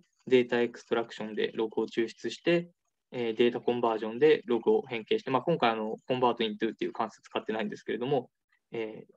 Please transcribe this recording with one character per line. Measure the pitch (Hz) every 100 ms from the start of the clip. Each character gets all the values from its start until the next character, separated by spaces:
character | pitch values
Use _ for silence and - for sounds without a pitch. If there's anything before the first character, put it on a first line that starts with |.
| _ _ -
デ | 127 120
ー |
タ | 120
エ | 120
ク | -
ス | -
ト | 117
ラ | 113
ク |
シ | -
ョ | 107
ン | 107
で | 104 113
ロ | 110
グ | -
を | 107
抽 | - 113
出 | - 117
し | -
て、 | 165 170 175 _ _ _ _
え | 127 117
ー、 | 110
デ | 120
ー |
タ | 120
コ | 123
ン | 123
バ | 117 113
ー |
ジ | 110
ョ |
ン | 117
で | 151 151 110
ロ | 117
グ | 110
を | 107 -
変 | 117
形 | 107 110
し |
て、 | -
ま | 131
あ、 |
今 | 175 160
回、 | 117
あ | 113
の、 | 107 - -
コ | 127
ン |
バ | 123
ー | 120
ト |
イ | 110
ン | 107
ト | 113
ゥ |
っ | 110
て | 117
い |
う |
関 | - 110
数 | -
使 | - 110
っ |
て | -
な | 110
い | 107
ん |
で | -
す |
け | -
れ | 107
ど | 127
も、 | 139 - _ _ _ _
え | 117 110 110
ー、 | -